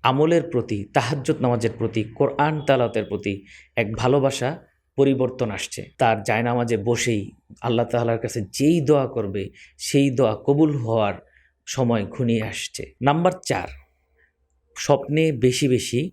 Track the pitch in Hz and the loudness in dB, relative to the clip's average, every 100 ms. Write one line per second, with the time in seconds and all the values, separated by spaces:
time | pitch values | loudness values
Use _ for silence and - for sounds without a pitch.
0 | 123 135 156 170 - 123 113 104 98 143 | 2 2 4 2 2 -4 -2 -6 -2 -2
1 | 117 147 127 147 127 120 110 - 113 113 | 0 -4 -2 0 0 0 -2 -2 -4 -2
2 | 107 - 139 - 147 156 135 131 117 113 | -4 -2 -2 2 0 0 2 2 2 -2
3 | 101 101 101 98 - - _ - 107 110 | -4 -6 -4 -6 -10 -20 _ -4 -2 0
4 | 123 143 135 135 127 170 - _ _ - | 2 2 2 -2 -4 -6 -14 _ _ 2
5 | 139 127 127 - 117 98 - - - - | 2 4 0 -2 -4 -4 -10 -12 -14 0
6 | 120 110 101 110 120 123 120 113 104 117 | 2 2 0 0 0 -2 0 -2 0 0
7 | - 107 98 - _ - 127 117 113 120 | 0 -2 -4 -16 _ -8 -2 0 0 0
8 | 117 117 113 123 95 - 143 170 135 147 | 0 -2 -4 -6 -8 0 2 2 4 2
9 | 131 120 101 98 95 - - _ - 143 | 2 -4 -4 -6 -8 -12 -20 _ -2 2
10 | 139 123 120 110 - 143 156 139 113 113 | 2 2 2 2 0 4 4 2 0 2
11 | 101 92 _ _ _ _ - - 120 117 | 0 -2 _ _ _ _ -10 -2 0 0
12 | 95 - 120 113 107 - - - - _ | -2 -4 0 0 -2 -8 -10 -12 -16 _
13 | 131 151 180 180 - 110 90 - _ _ | 0 2 0 -2 -4 -4 -4 -14 _ _
14 | _ _ _ _ _ _ _ - - 143 | _ _ _ _ _ _ _ -10 0 0
15 | - 151 160 131 127 123 143 123 - 120 | 2 0 0 2 0 2 0 0 0 -4
16 | 175 | -4